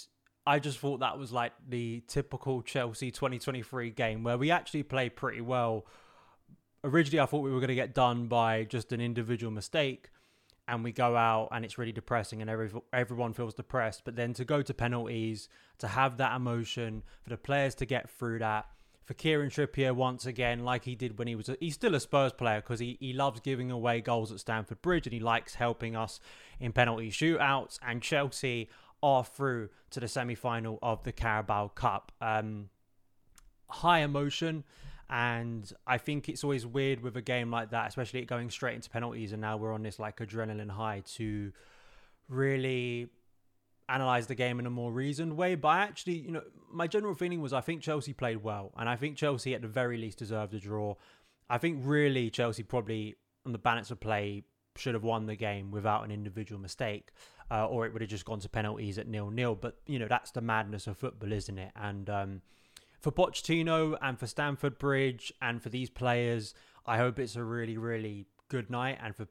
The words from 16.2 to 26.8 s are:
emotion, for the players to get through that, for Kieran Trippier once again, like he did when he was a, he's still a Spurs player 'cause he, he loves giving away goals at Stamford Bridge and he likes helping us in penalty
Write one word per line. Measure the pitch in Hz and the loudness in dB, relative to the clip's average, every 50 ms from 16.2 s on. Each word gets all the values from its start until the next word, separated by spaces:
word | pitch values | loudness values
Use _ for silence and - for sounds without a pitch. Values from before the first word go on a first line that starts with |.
| 131 117 120 | 2 2 2
emotion, | 127 123 123 117 117 113 - - 123 117 113 110 110 - - - - | 0 0 0 0 0 -2 -2 -4 -4 -4 -4 -6 -8 -10 -12 -16 -16
for | - - | -12 -10
the | 120 | -10
players | - - - 139 143 139 135 - | -6 -2 0 2 2 2 2 0
to | - 135 | -2 -2
get | - 131 120 - - | 0 0 0 -2 -4
through | - - 127 117 113 113 | -8 -4 -2 -2 0 0
that, | 113 110 107 107 - - - - - _ _ _ - | 2 2 0 0 -2 -6 -12 -20 -20 _ _ _ -12
for | - - | -12 -6
Kieran | - - 160 156 147 147 135 | 0 2 4 4 4 2 2
Trippier | - 151 143 139 - 135 131 131 | 0 0 0 2 2 2 2 4
once | 127 123 131 127 127 120 - | 4 4 2 2 0 -2 -6
again, | 131 117 123 123 120 120 120 120 | -6 -2 0 0 2 0 0 0
like | 123 127 120 - | 0 0 0 -2
he | 127 123 | -4 -6
did | 110 127 120 107 104 | -4 -4 -4 -4 -4
when | 120 | -4
he | 120 117 | -4 -4
was | 107 107 - | -4 -4 -4
a, | 135 - | -4 -4
he's | 165 170 143 | -4 -4 -2
still | - 247 233 160 | 2 2 4 4
a | 131 | 4
Spurs | - - - 139 135 127 | 2 4 4 6 6 4
player | - - 123 117 107 107 | 2 2 2 2 2 2
'cause | - - 123 110 | 0 -2 -4 -2
he, | 120 120 123 - | -4 -4 -6 -6
he | 135 131 | -6 -4
loves | 127 135 139 139 110 113 | 0 0 0 0 0 -2
giving | - 139 135 123 127 127 | -2 -2 -2 0 -2 -2
away | 123 120 113 120 117 117 | -2 0 2 2 2 2
goals | 107 127 120 113 110 107 | 2 2 2 2 2 -2
at | 107 95 | -6 -6
Stamford | - - 113 110 104 - 110 - | -4 -2 -2 -2 -2 -4 -8 -2
Bridge | - 175 180 - - 120 | 2 2 4 4 2 0
and | |
he | 120 113 | -4 0
likes | 113 117 113 117 - - - | 2 4 4 4 2 -2 -2
helping | - 123 120 117 - 117 113 113 | 0 2 2 2 0 -4 -4 -2
us | 110 110 107 - - - - - - - - - - | -2 -4 -4 -6 -10 -16 -20 -20 -20 -18 -16 -8 -6
in | 127 117 | -4 2
penalty | 107 131 | 4 6